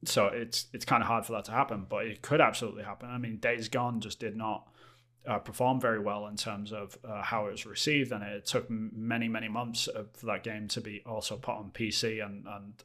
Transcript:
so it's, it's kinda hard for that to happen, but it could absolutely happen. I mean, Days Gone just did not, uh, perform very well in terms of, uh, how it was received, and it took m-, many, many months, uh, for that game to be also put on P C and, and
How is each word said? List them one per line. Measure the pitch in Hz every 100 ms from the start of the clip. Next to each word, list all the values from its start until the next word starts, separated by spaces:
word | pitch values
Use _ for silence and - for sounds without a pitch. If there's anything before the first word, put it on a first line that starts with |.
| -
so | 123 98
it's, | 117 117 - -
it's | 113 -
kinda | 123 104
hard | 113 104
for |
that | 110 101
to |
happen, | 117 139 107 95
but | 104 110
it | 101
could | - 151
absolutely | 123 104 113 101
happen. | 104 98 120
I | 123
mean, | 120 110
Days | 120 120 107
Gone | 127 123 117
just | 104 -
did | 113 107
not, | 110 101 - - - - _ _ -
uh, | 104
perform | - - 127 131
very | 123 110
well | 104 104 104
in | 104
terms | 113 101 104
of, | 110 101 -
uh, | 113 104
how | 95 113 104
it |
was | - 110
received, | 95 151 147 127
and | 110
it | 101 104 -
took | 123 120
m-, | 110 107
many, | 110 113 117 117
many | 110 113
months, | 110 120 113 -
uh, | 110 104
for | - 113
that | 98
game | 113 107 107
to | 123
be | 104 104 -
also | 110 - 104
put | 127 107
on | 101
P | - 110
C | - 113 110
and, | 104 101 104
and | 101 101 110